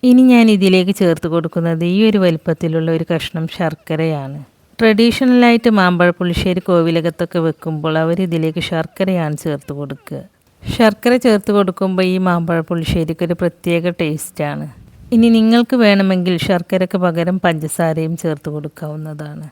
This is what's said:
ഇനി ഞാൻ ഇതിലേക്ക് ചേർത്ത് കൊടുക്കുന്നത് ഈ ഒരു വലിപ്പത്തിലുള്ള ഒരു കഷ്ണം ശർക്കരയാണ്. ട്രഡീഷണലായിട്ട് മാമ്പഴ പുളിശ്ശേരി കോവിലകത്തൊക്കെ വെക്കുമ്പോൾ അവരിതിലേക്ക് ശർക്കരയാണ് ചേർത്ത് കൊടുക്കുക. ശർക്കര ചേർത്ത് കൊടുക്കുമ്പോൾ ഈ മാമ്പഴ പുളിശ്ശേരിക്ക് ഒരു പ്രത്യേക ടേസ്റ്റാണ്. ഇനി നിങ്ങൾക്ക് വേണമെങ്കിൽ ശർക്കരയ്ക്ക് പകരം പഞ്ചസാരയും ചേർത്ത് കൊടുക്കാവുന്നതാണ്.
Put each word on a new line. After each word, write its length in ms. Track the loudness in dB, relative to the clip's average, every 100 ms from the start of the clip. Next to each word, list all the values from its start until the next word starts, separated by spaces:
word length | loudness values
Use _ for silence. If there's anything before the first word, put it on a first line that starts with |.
| 6
ഇനി 140 | 6 6
ഞാൻ 160 | 6 6
ഇതിലേക്ക് 380 | 4 4 2 2 0
ചേർത്ത് 300 | 0 0 -2
കൊടുക്കുന്നത് 500 | -2 -2 -4 -2 -2 0
ഈ 60 | 2 2
ഒരു 120 | 2
വലിപ്പത്തിലുള്ള 640 | 2 0 -4 -4 -2 -2 -2 -2
ഒരു 80 | -2
കഷ്ണം 340 | -4 -4 -8 -8
ശർക്കരയാണ്. 840 | -4 -6 -6 -8 -4 -2 -4 -8 -12 -16 _ _ _
ട്രഡീഷണലായിട്ട് 920 | 2 4 2 2 2 4 4 4 2 2
മാമ്പഴ 300 | 2 2 2 0
പുളിശ്ശേരി 440 | -4 -2 -2 -4 0
കോവിലകത്തൊക്കെ 720 | 0 2 0 -2 -6 -6 -2 -4
വെക്കുമ്പോൾ 480 | -4 -8 -6 -4 -2
അവരിതിലേക്ക് 600 | -2 -2 -2 -2 -2 -4 -6
ശർക്കരയാണ് 680 | -6 -6 -6 -4 -2 -4 -6
ചേർത്ത് 280 | -6 -8 -8 -12
കൊടുക്കുക. 420 | -10 -12 -14 -14 -14 _ _ _ -10 0
ശർക്കര 360 | 0 2 0 0 2
ചേർത്ത് 240 | 0 2 0
കൊടുക്കുമ്പോൾ 480 | 0 -2 -2 0 0
ഈ 20 | 0 0
മാമ്പഴ 300 | 0 0 -2 -2
പുളിശ്ശേരിക്ക് 560 | -4 -2 -2 -2 -4 -4
ഒരു 60 | -2
പ്രത്യേക 520 | -4 -4 -2 -2 -2 -4
ടേസ്റ്റാണ്. 680 | -4 -4 -8 -8 -6 -6 -10 -14 -20 -20 -2
ഇനി 160 | 2 4 4
നിങ്ങൾക്ക് 400 | 4 2 2 2 4
വേണമെങ്കിൽ 500 | 4 2 0 0 -2 0
ശർക്കരയ്ക്ക് 520 | -2 0 -2 -2 0 -2
പകരം 300 | 0 -2 0 0
പഞ്ചസാരയും 680 | -2 -6 -2 -2 -2 -4 -4
ചേർത്ത് 280 | -4 -6 -8 -8
കൊടുക്കാവുന്നതാണ്. 920 | -10 -12 -12 -10 -12 -12 -14 -14 -16